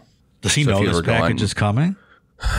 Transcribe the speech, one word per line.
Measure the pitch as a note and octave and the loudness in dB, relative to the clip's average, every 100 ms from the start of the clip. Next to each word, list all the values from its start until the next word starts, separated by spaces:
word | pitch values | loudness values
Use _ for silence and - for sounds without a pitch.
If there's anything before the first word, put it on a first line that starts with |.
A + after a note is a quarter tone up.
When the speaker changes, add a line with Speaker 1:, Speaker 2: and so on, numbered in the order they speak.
| - _ _ _ | -10 _ _ _
Speaker 1:
Does | - | -4
he | D3 | 0
Speaker 2:
So | C3+ | 2
if | G2 | 2
Speaker 1:
know | |
Speaker 2:
you | G2+ | 0
Speaker 1:
this | E2+ | 0
Speaker 2:
ever | D#2+ | 0
go | |
on | A2+ | 0
Speaker 1:
package | E2+ - | 0 0
is | G2+ - | -2 -2
coming? | G#2 A2+ E3+ G3 - - _ - - | 0 2 0 -2 -12 -20 _ -6 -2